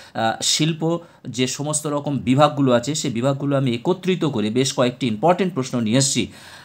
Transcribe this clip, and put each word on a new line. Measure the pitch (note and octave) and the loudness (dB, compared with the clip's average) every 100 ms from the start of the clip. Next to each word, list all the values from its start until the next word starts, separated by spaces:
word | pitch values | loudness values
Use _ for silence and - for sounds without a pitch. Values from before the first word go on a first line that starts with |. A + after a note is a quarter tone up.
| - | -12
আহ, | A#2+ A2+ - | -2 -2 -2
শিল্প | - - D#3 D#3+ D#3+ E3+ - - - | -2 0 0 0 -2 -2 -6 -18 -10
যে | A2 B2+ | -4 -4
সমস্ত | - C#3+ D3+ D3+ | -4 -6 -4 -4
রকম | C#3+ C#3+ C3+ | -4 -4 -2
বিভাগগুলো | F#2 B2+ D3 C#3 C#3 | 2 4 4 4 4
আছে, | C#3+ C#3+ D3+ | 4 2 -4
সেই | D#3 | -4
বিভাগগুলো | A2+ C3 C#3 C#3+ C#3 | -2 0 0 0 0
আমি | C3+ | 0
একত্রিত | A#2 D#3+ F3+ F3+ F3+ D#3+ | 0 -2 -2 -2 0 -2
করে | B2 G#2 | -2 0
বেশ | A#2+ C3+ | 0 0
কয়েকটি | - B2+ B2+ A#2+ | 2 0 0 -2
ইম্পর্টেন্ট | G#2+ D#3 F3+ F#3+ | 2 2 2 0
প্রশ্ন | C3 C3 B2 | -2 -4 -2
নিয়ে | A2 B2+ | 0 2
এসেছি। | C#3 C3 G2 - - - | 2 0 -4 -8 -20 -20